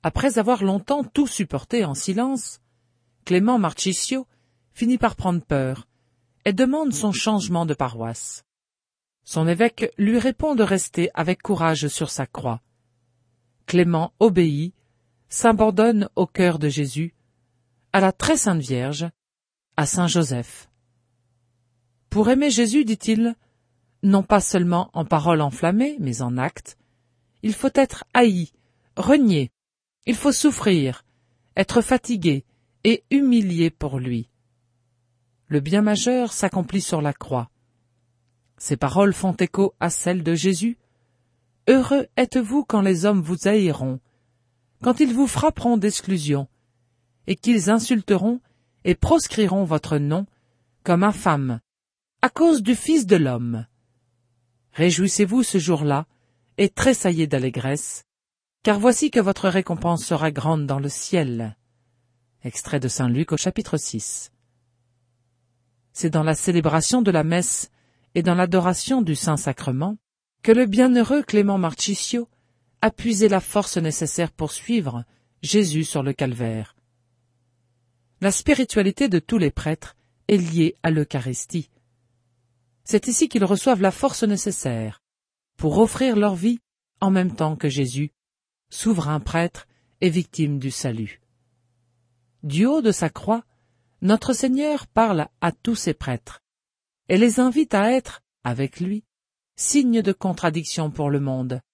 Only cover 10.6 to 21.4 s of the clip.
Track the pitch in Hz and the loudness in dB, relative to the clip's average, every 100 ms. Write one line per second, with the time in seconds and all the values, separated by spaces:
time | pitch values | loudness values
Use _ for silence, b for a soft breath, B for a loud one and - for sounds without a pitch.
10.6 | 208 190 - - 170 - 165 185 - 185 | 2 2 -2 -2 -2 -2 -2 -4 -2 0
11.6 | 165 156 143 - 156 - 135 - 127 113 | 0 0 -2 -4 -6 -6 -8 -6 -6 -6
12.6 | _ _ _ _ _ _ _ _ _ _ | _ _ _ _ _ _ _ _ _ _
13.6 | - 175 175 165 - _ 220 185 160 143 | -2 2 2 0 -2 _ 4 4 2 0
14.6 | 170 _ _ _ _ _ _ - 233 226 | -6 _ _ _ _ _ _ 0 2 4
15.6 | 220 190 226 220 202 - 180 - 180 160 | 2 4 4 2 0 -2 -2 2 2 2
16.6 | 151 139 143 139 165 _ _ _ _ _ | -2 -2 -4 -4 -8 _ _ _ _ _
17.6 | _ _ _ 196 190 - - 320 214 170 | _ _ _ 2 2 0 0 0 0 -2
18.6 | 127 127 127 147 165 _ _ _ _ _ | -2 -4 -4 -6 -8 _ _ _ _ _
19.6 | _ - 151 - 175 170 147 123 - - | _ -4 -2 0 2 2 0 -2 -8 -16
20.6 | - _ _ _ _ _ _ _ | -20 _ _ _ _ _ _ _